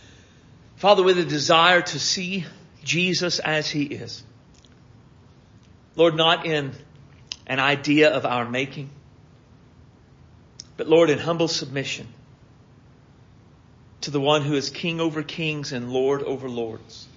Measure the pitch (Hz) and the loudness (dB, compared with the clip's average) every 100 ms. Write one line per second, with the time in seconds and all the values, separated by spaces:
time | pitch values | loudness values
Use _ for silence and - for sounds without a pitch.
0 | - - - - - - - - 190 196 | -20 -20 -20 -20 -20 -20 -20 0 4 6
1 | 185 180 151 147 147 165 170 180 170 143 | 6 2 0 0 4 6 6 4 2 -4
2 | - 196 180 196 151 - - - 135 160 | -4 -4 -4 -8 -8 -14 -20 -12 -4 -2
3 | 180 175 180 - 156 156 147 151 143 117 | 0 0 -2 -2 -2 -2 -2 -4 -4 -6
4 | - - - - _ - - - - - | -12 -16 -20 -20 _ -20 -20 -20 -20 -20
5 | - - - - - - - - _ 160 | -20 -20 -20 -20 -20 -20 -20 -20 _ 2
6 | 170 156 165 170 170 151 135 113 - - | 4 4 2 2 0 -4 -4 -10 -18 -20
7 | - - - - - 131 135 143 147 147 | -20 -20 -18 -14 -6 -2 0 0 2 4
8 | 151 131 120 123 117 123 143 - 135 - | 4 4 0 -2 -2 -4 -6 -8 -14 -18
9 | - - - - _ - - - - - | -20 -20 -20 -20 _ -20 -20 -20 -20 -20
10 | _ - - - - - - - - 160 | _ -20 -20 -20 -20 -20 -18 -10 4 6
11 | 165 127 147 170 160 - 143 139 131 - | 6 2 0 0 0 -2 -6 -6 -6 -8
12 | - - - - - - _ - - - | -12 -20 -20 -20 -20 -20 _ -20 -20 -20
13 | - - - - - - - - - - | -20 -20 -20 -20 -20 -20 -20 -20 -20 -14
14 | - 143 139 151 143 143 135 - 175 165 | -6 -2 2 2 0 -2 -4 -6 -6 -4
15 | 165 156 147 - 160 151 139 127 120 131 | -4 -4 -8 -6 -6 -6 -8 -8 -4 0
16 | 135 139 131 131 131 120 113 110 - - | 0 0 -2 -6 -8 -8 -8 -10 -18 -20
17 | - | -20